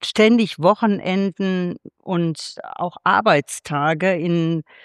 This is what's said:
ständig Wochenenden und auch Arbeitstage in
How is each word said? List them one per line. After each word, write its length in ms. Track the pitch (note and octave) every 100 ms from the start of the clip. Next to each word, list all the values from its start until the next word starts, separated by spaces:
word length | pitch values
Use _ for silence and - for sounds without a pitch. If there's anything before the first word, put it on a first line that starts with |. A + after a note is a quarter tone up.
ständig 560 | - - G#3+ A#3 G3+ -
Wochenenden 1160 | E3 G#3 A3+ G3+ - F#3+ G3 - F#3+ F#3 F3 - - _
und 560 | - F3 E3+ D#3 - -
auch 340 | - - F3 -
Arbeitstage 1120 | F3+ G3 G#3+ D3+ - - - D3 D3 D#3+ F#3
in 480 | F3 E3+ E3+ E3 E3 - -